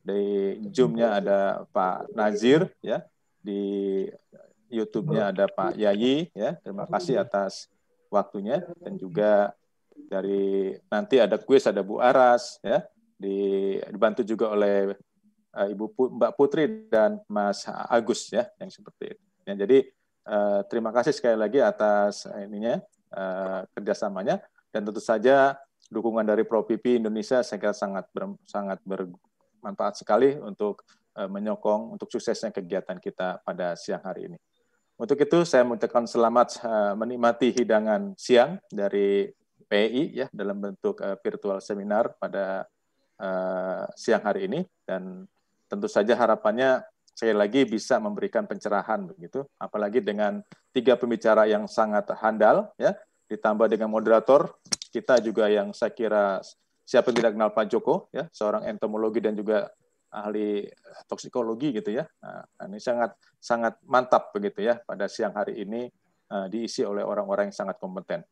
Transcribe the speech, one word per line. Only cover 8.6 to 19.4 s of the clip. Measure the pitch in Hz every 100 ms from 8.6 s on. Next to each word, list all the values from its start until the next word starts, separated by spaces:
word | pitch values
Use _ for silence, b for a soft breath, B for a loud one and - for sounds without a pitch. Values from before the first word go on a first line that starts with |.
| 175 175
dan | - 98
juga | 92 85 104 101 101 - _ _ _ - -
dari | 190 196 202 196 196 190 - _
nanti | 107 104 131
ada | 104 104
kuis, | - 135 120
ada | 101
Bu | 95 110
Aras | 123 131 123 120 - -
ya, | 101 139 - _ _ _
di-, | 196 196 202 196 196 196 -
dibantu | - 110 107
juga | 104 107 113 104
oleh, | 101 101 98 98 _ _ _ _ _
eh, | - 101 101
Ibu | 107
Pu-, | - 127 127
Mbak | 113 -
Putri | 143 160 139 110 -
dan | 110 107 104 -
Mas | 104 101 98 -
Agus | - - 120 110 110 -
ya, | 104 120 _
yang | 95
seperti | - - _ -
itu. | - _ _